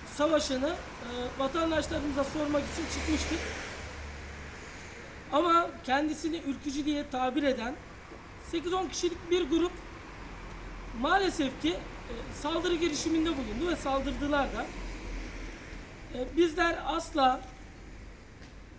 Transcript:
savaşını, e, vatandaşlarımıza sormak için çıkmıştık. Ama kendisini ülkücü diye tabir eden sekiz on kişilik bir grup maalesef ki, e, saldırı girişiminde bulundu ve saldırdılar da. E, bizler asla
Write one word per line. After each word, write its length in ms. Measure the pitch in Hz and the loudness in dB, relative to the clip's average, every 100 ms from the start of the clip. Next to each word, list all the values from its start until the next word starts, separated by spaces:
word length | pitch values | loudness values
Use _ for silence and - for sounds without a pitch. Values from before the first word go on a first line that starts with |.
| - - | -8 2
savaşını, 540 | 302 302 294 254 294 | 6 6 4 2 2
e, 400 | 359 - - 240 247 247 254 | 0 -6 -10 -6 -4 -4 0
vatandaşlarımıza 840 | 269 330 320 302 294 311 294 277 | 0 2 4 2 2 0 0 2
sormak 380 | 277 311 294 294 226 | 2 2 2 2 2
için 260 | - 302 - | -2 -2 -2
çıkmıştık. 400 | - 285 - 330 - - - - - - - - - - - - - - - - - - - | 2 2 2 -2 -2 -6 -8 -8 -10 -10 -10 -10 -10 -10 -12 -12 -12 -12 -12 -12 -14 -14 2
Ama 380 | 277 339 339 339 - - | 4 8 6 6 -2 2
kendisini 560 | 269 302 302 320 330 277 | 4 4 0 -2 -2 -2
ülkücü 380 | 247 294 277 294 | -4 -4 -2 0
diye 240 | 294 294 | 0 0
tabir 340 | 254 254 269 | 0 2 4
eden 320 | 285 214 233 302 - - - - - - - | 2 2 -2 -6 -10 -16 -14 -16 -14 -14 -6
sekiz 220 | 339 330 | -4 0
on 140 | 370 339 | 0 0
kişilik 440 | - 349 339 330 | 0 0 0 2
bir 180 | 359 277 | 2 4
grup 220 | 320 349 - - - - - - - - - - - - 226 | 4 2 0 -12 -14 -14 -12 -12 -12 -12 -10 -10 -10 -8 0
maalesef 600 | 277 392 370 - 269 - | 6 6 6 4 0 2
ki, 80 | 311 | 0
e, 440 | 359 - - - 240 - - | 0 -4 -10 -8 -8 -8 -4
saldırı 340 | 294 339 359 330 | 0 2 2 4
girişiminde 540 | 330 294 320 320 320 | 2 2 2 4 4
bulundu 420 | 277 220 226 349 | 2 -2 0 0
ve 40 | 311 | 0
saldırdılar 720 | 277 269 269 262 285 285 254 | 2 2 2 0 2 4 2
da. 120 | 202 311 - - - - - - - - - - - - - - | 0 -4 -6 -8 -8 -6 -6 -6 -8 -10 -10 -12 -12 -12 -14 -8
E, 240 | 247 254 285 | -6 0 4
bizler 420 | 339 349 339 330 - | 4 6 2 2 0
asla 560 | 320 - 302 262 262 - - - - - - - - - - - - - | -2 0 4 4 4 -2 -14 -14 -14 -14 -14 -14 -16 -18 -18 -16 -16 -16